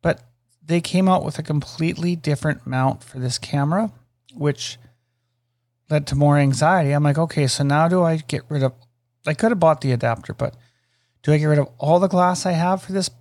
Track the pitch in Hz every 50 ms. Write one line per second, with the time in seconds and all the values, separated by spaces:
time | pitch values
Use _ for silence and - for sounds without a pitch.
0 | - 170 156 - _ _ _ _ _ _ _ _ _ 151 170 170 165 - - 180
1 | 190 190 185 180 - - 151 - 156 - 156 147 139 - - - 160 165 - -
2 | 165 175 175 165 - 151 147 139 - 156 143 - - 135 131 131 131 135 - -
3 | - - - 131 127 127 123 - - - - 143 139 147 165 196 226 214 - -
4 | _ _ _ _ _ _ _ 220 147 147 143 - - - - - - - _ _
5 | _ _ _ _ _ _ _ _ _ _ _ _ _ _ _ _ _ _ 151 151
6 | 143 - - 139 147 147 143 143 143 139 135 - 151 156 185 185 156 139 143 147
7 | 151 147 143 156 165 156 - - 143 131 - - 143 139 143 151 160 170 180 185
8 | 175 165 160 156 151 - - 127 - - 151 143 135 131 - _ _ _ _ _
9 | _ _ _ _ _ - 156 - - 226 240 190 170 160 156 - - 139 127 120
10 | 120 120 117 117 - - - - 117 - - - _ _ _ _ _ _ _ _
11 | _ _ _ _ _ - 151 151 151 151 151 147 139 - - _ - 147 165 180
12 | 190 185 190 180 180 180 180 180 - 185 175 160 170 180 190 190 - - 190 196
13 | 185 - - _